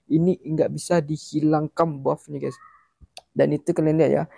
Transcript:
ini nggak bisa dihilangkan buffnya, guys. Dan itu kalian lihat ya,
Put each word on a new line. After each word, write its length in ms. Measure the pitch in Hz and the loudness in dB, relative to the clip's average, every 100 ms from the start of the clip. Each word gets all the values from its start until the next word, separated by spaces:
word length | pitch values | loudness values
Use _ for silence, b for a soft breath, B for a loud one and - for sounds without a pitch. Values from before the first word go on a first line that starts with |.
| - | -2
ini 320 | 160 175 180 | 2 2 0
nggak 320 | - 156 117 | -2 -2 -2
bisa 320 | 147 - 175 | -4 -2 -2
dihilangkan 960 | 147 156 - 151 151 151 151 - 170 143 | 0 -6 -6 -2 2 2 0 0 -2 0
buffnya, 400 | 139 151 - 143 | -4 -4 -6 -8
guys. 160 | 139 - - _ _ _ - - - - | -8 -10 -16 _ _ _ -20 -20 -8 0
Dan 160 | 139 | 0
itu 240 | 147 - 170 | 0 -2 0
kalian 240 | 156 160 | 2 2
lihat 120 | 139 143 | 2 2
ya, 80 | 160 | -2